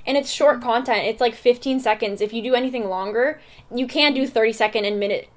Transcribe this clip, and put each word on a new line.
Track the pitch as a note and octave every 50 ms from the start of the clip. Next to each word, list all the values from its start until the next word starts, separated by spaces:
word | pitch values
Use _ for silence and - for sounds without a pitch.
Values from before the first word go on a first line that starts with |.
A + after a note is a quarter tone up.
| - -
And | C4+
it's | C#4+ C#4 C#4
short | - - D#4 C#4+ C#4+ B3
content. | A#3+ B3+ A3+ A#3 C4 C4 A#3 G3+ D#3+
It's, | G#3 A3 A3
like, | C4 A#3+ A3+
fifteen | - - B3 B3 A#3+ - C4+ C4 C4
seconds. | B3+ A3+ G#3+ G#3+ A#3+ G#3 G3+ G3+
If | G#3 G#3
you | A3 A#3
do | G#3 B3+ B3+
anything | A#3+ B3+ C4 B3 B3 A3 G3
longer, | F#3 F#3 F#3+ G3+ G#3 A3+ B3 C#4+ D4+ - - - - - - - G#3+
you | B3 C4 B3
can | - C4+ D4 D4 C#4+
do | C4+ C4+
thirty-second | B3 - A#3 A3 A3+ A3+ A3 A3 G#3+ G#3+ A3+ G#3
and | G3+ G3+ G3+
minute, | G3+ G3+ G3+ C#3+ - - _